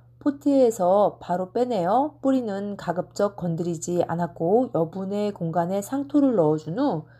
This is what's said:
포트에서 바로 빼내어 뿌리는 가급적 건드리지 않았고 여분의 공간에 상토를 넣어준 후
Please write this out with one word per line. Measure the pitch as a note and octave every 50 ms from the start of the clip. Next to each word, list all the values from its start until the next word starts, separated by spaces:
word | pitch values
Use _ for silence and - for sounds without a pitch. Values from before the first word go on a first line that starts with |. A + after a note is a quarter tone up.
| _ _ _ -
포트에서 | - D4 C#4 C#4+ - C#4+ C#4 C4+ B3+ A#3 A3 G3 F3+ F3 F#3+ G#3 G3+ E3+ - -
바로 | - - F3 F3+ F#3 F#3
빼내어 | - A#3 B3 B3 A#3+ F#3+ E3 F3+ G#3+ B3+ D4 D#4 - - -
뿌리는 | C4+ C4+ C4 A#3+ G#3+ G3 G3 G3+ G3+ G3+
가급적 | - - F3 E3 F3+ E3 - - - G#3 G#3 G3+
건드리지 | - F3 F3 E3 D#3 E3+ F3 E3+ D#3+ - F3 F3 F3 -
않았고 | - E3 E3+ F3 E3 - - E3 E3+ G#3 A#3+ C4 - -
여분의 | D#3+ E3 D#3+ E3 F#3+ F#3+ F#3+ G3+ G#3 G#3 G#3 G3+
공간에 | - E3+ E3 D#3+ F3 E3+ F3 F#3+ G3+ G3+
상토를 | - C4 C#4 C#4 C#4 - D4 C#4 C4+ A#3
넣어준 | F#3+ D#3+ D3+ D#3 D#3 D#3 D3+ E3+ A#3
후 | D4 C#4 F#3+ D#3 - - - -